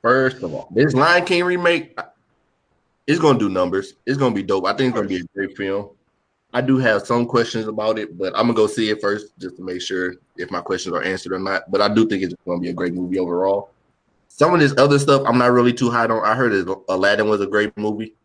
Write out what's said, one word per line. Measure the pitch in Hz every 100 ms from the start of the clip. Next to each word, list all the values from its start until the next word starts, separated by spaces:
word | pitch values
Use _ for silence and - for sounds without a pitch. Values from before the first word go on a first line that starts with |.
First | 117 131 131 -
of | 90
all, | 73 -
this | 98 147
Lion | 127 156 180 175
King | 175
remake, | 180 180 175 170 - - - _ _ _ _ _ _ _ _ _ -
it's | 156
gonna | 160 123
do | 101
numbers. | 92 90 95 95 - -
It's | 139
gonna | 131
be | 104
dope. | 95 98 92
I |
think | 107 127
it's | 113
gonna | 101
be | 90
a | 85
great | 98 95 -
film. | 98 98 104 _ _ _ _ _ _
I | 123
do | 131 131
have | 123 104 -
some | 120 117
questions | 120 117 117 110
about | 107 107 110
it, | 104 87
but | 95
I'm | - 120
gonna |
go | 110 107
see | 110 107
it | 107
first | 101 104 104 -
just | 90 87
to |
make | 92 90
sure | - 95 90 90 _ -
if | 87
my | 90
questions | - 92 92
are | 87
answered | 95 92 87
or | 92
not. | 95 98 -
But | 98
I | 104
do | 107 110
think | 98
it's | 92 87 -
gonna | 87
be | 87
a |
great | 87 87
movie | 87 90 92
overall. | 87 87 95 101 - _ _ _ _ _ _
Some | - 156
of | 175
this | 143 135
other | 143 143
stuff | 143 139 135
I'm | 123
not | 123
really | 123 123
too | 120 123
high | 117 113
on. | 113
I | 104
heard | 117 123
that | 101 90 95 -
Aladdin | 95 101 104 107
was | 104
a | 98
great | 104 107 -
movie. | 107 107 110 _